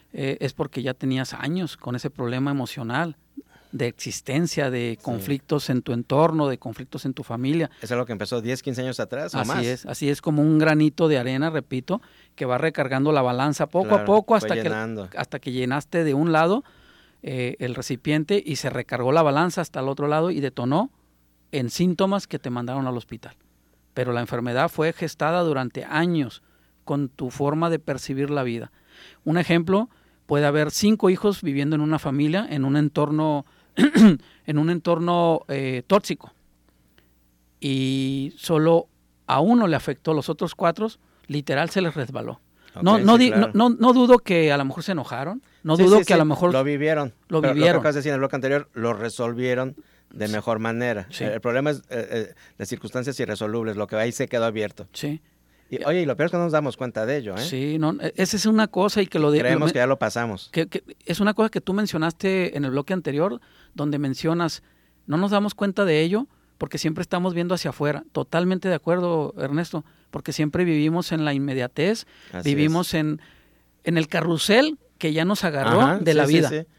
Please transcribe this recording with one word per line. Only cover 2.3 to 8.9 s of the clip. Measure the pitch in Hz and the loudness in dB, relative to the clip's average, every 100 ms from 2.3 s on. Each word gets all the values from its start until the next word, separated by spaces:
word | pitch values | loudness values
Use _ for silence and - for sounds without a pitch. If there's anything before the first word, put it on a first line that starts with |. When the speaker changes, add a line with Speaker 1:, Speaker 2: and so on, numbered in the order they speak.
| 127 139 | -2 -2
Speaker 1:
emocional | 139 120 - 117 127 170 147 _ - - _ _ | -2 -6 -8 -6 -4 -4 -8 _ -20 -20 _ _
de | - 120 | -6 -6
existencia, | - 123 - - 135 170 - 135 | -6 -10 -10 -6 -2 -2 -2 -2
de | 127 120 110 | -2 -4 -6
Speaker 2:
Sí. | |
Speaker 1:
conflictos | - 120 95 139 - 151 - | -8 -6 -4 -6 -2 -2 0
en | 127 | -2
tu | - | -2
entorno, | 120 120 135 165 160 143 | -4 0 2 2 2 -2
de | 123 | -4
conflictos | 120 - 127 - | -10 -14 -14 -10
en | 135 | -8
tu | 127 | -8
familia. | 120 117 131 165 151 - | -8 -6 -2 -2 -4 -8
Speaker 2:
Es | 107 | -6
algo | 123 120 | -4 -4
que | |
empezó | 104 101 120 | -6 -6 -6
diez, | 110 127 | -4 -6
quince | 143 123 | -6 -6
años | 127 | -6